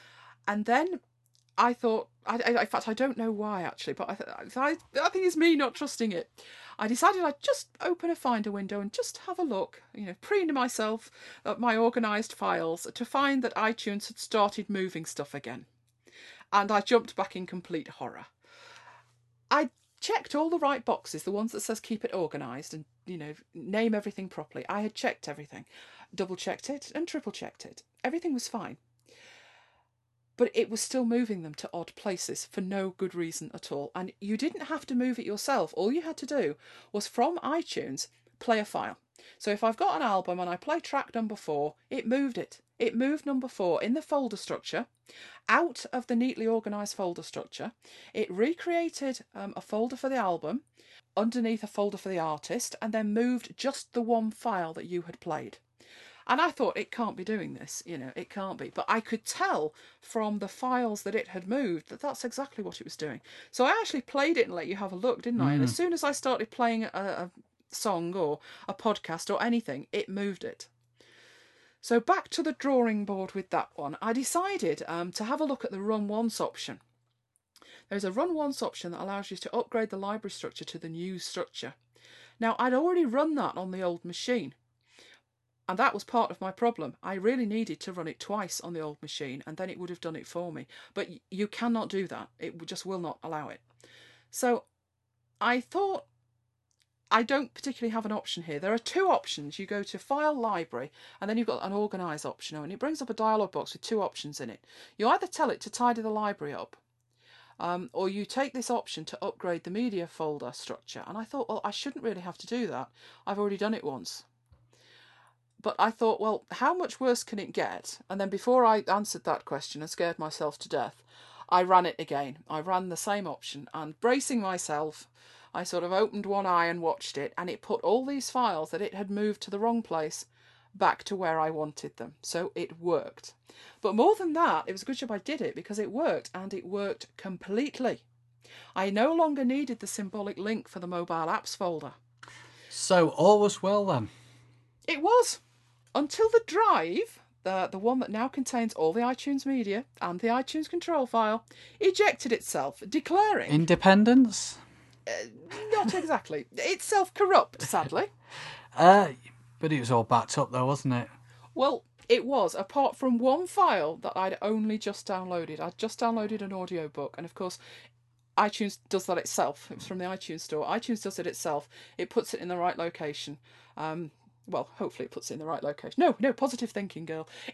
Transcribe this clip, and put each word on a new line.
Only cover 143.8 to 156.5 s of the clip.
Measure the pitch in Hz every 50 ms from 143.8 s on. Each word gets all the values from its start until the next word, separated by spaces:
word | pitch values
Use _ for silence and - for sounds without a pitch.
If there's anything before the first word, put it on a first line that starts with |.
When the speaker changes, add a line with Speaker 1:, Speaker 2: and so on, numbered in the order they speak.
| 202
Speaker 2:
then? | 190 156 120 107 - - - - - - - - - _ _ _ _ _ _ -
Speaker 1:
It | - 330 285
was. | 311 403 480 494 466 - - - _ _ _ _ _ _ _ _ _ _ -
Until | 277 294 294 - - 440
the | 453 466 453 453
drive, | - 311 403 453 415 330 196 160 170 190 349 466 - - - - _ _ _ _
the, | 185 190 190 180 -
the | - 190
one | 208 233 262 254
that | 226 -
now | 208 220 240
contains | 269 - 277 254 - 254 240 226 220 -
all | - 160 160
the | 170 233
iTunes | 240 247 254 - - 285 285 269 -
media | 277 269 254 214 202 196 226 269 - _ -
and | - 175 175 180
the | 233
iTunes | 226 233 262 262 - - 311 302 -
control | - 349 - 349 330 285 254
file, | - - 226 220 214 220 233 - _ - - - - - -
ejected | - 381 370 392 415 - - - - 240 -
itself, | - - - - 151 135 143 - - - 196
declaring | - 311 - - 330 392 427 427 392 - - -
Speaker 2:
Independence? | 147 156 165 156 175 - - 190 190 208 214 233 247 269 254 220 196 - - - - - - - - - - - - _ _
Speaker 1:
Uh, | - - - - 240 214 - - - - 415 427 427
not | 440 415 381 220 -
exactly. | 370 320 320 302 - - - 156 - - -